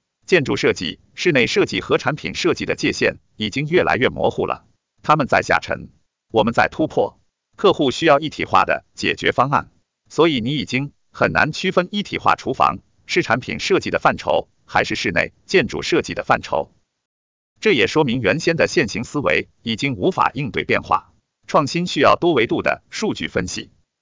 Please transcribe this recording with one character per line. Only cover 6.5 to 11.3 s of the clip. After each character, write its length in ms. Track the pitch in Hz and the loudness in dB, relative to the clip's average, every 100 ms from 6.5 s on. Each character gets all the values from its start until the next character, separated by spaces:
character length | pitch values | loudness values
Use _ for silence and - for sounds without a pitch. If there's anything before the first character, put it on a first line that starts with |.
在 140 | - 170 | 2 0
突 160 | - 156 | 0 -2
破。 320 | 143 101 - _ _ _ - | 0 -2 -4 _ _ _ 0
客 180 | 196 | 2
户 160 | 160 139 | 2 0
需 160 | - 160 | 2 4
要 140 | 143 | 4
一 100 | 156 | 2
体 160 | - 80 | -6 2
化 200 | 92 - | 2 2
的 200 | 76 - | -2 -6
解 220 | - - - | -6 -4 0
决 160 | - | 0
方 180 | - 131 | 0 2
案， 220 | 135 - _ _ _ _ | 0 -4 _ _ _ _
所 180 | - 170 | 2 2
以 140 | 131 | 2
你 140 | 113 147 | -2 -4
已 100 | - | -4
经 260 | 127 143 - _ | -4 -4 -10 _
很 200 | - 107 | -2 0